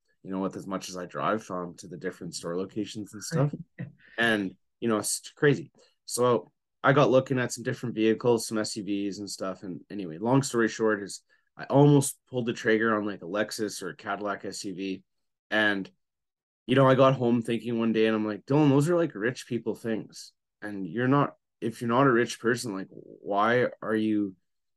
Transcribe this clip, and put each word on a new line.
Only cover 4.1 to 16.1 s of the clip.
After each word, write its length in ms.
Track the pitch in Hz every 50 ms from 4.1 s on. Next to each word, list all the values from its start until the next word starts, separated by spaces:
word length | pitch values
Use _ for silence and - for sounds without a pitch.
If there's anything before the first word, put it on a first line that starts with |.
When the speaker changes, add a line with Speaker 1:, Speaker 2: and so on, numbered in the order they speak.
| - -
Speaker 1:
And, 360 | 117 117 110 104 98 92 - - _ _ _ _
you 100 | - 117
know, 100 | 110 104
it's 340 | 101 - - - - - -
crazy. 360 | - 156 147 143 165 78 - _ _ _ _ _ _ _
So 480 | - - 120 123 123 120 - - - _ _ _ _ _ _ -
I 80 | 135
got 180 | 135 147 135 107
looking 280 | 123 131 127 - 135 127
at 120 | 123 120
some 140 | - 123 113
different 300 | 127 123 - - 117 -
vehicles, 520 | 110 110 110 110 110 - 120 120 110 -
some 120 | - 117 107
S 180 | 107 - -
U 80 | 113 95
Vs 360 | 98 101 101 101 101 90 104
and 100 | 101 95
stuff. 320 | - - 101 95 92 -
And 180 | - 95 87 - - -
anyway, 280 | - 104 95 85 78 85
long 240 | 104 117 131 135
story 260 | 131 - - 117 113 107
short 340 | - - 113 110 107 98
is 200 | 101 92 - - _ _ _ _ _ _ _
I 80 | - -
almost 540 | - 123 139 143 147 143 143 139 - - _ _ _
pulled 180 | 131 127 117
the 60 | 120
trigger 420 | 113 - - 117 110 107 113 117 110
on, 120 | 107 101
like, 160 | 104 98 92
a 40 | 95
Lexus 560 | 82 92 104 110 110 - - 110 98 - -
or 80 | 95 87
a 60 | 78
Cadillac 480 | - - 107 101 98 104 104 98 - -
S 200 | 113 92 - -
U 100 | 101 90
V. 280 | 87 98 98 95 95 - _ _ _ _ _ _ _ _ _
And, 400 | 104 107 107 104 101 98 95 - _ _ _ _